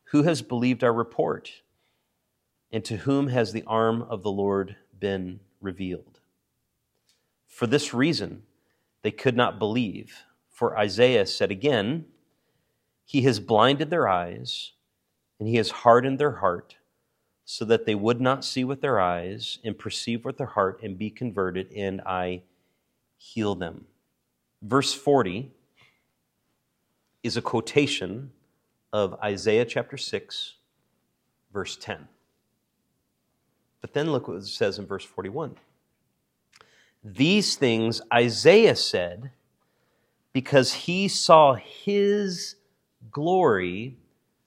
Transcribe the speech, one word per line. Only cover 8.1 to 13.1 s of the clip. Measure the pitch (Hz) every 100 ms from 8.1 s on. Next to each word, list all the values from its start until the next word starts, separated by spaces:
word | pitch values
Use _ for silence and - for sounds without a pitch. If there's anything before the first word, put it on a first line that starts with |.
| 127 101 95 - _ _ _ _ _
they | 107
could | 104 131 117
not | 117 101
believe. | 107 113 113 101 110 - _ _ _
For | - 120 -
Isaiah | 104 98 123 120 95
said | - 98
again, | 98 135 123 101 160 156 _ _ _ _ _ _ _ _ _
"He | _